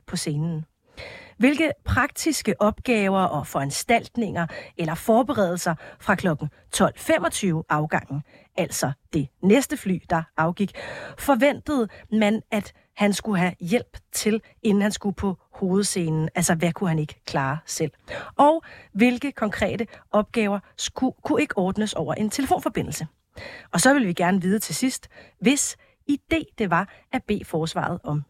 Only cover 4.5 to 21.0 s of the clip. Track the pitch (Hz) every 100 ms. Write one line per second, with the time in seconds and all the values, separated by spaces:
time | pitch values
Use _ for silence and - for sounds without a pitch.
4.5 | - - - 160 165 - 226 262 226 180
5.5 | 175 180 156 - - - 190 185 147 151
6.5 | - _ - 180 - - 311 330 - 190
7.5 | 160 - 151 151 180 - 143 - - _
8.5 | - 170 - 131 - _ 160 139 _ 185
9.5 | 247 - 294 196 180 - 165 160 - 160
10.5 | 180 196 - - - - - - 247 277
11.5 | - - 285 214 - - 214 208 214 -
12.5 | 220 - - _ - 208 190 220 185 180
13.5 | - 170 233 - - _ - 214 220 -
14.5 | _ 220 202 208 - 202 - 202 175 _
15.5 | - 190 190 196 190 165 156 156 - 170
16.5 | 170 170 - 185 160 151 - - 160 135
17.5 | 151 - - 156 - - - - - 285
18.5 | 320 - - - 196 247 247 285 - 208
19.5 | - 196 196 226 - _ 208 208 233 208
20.5 | 202 - - - -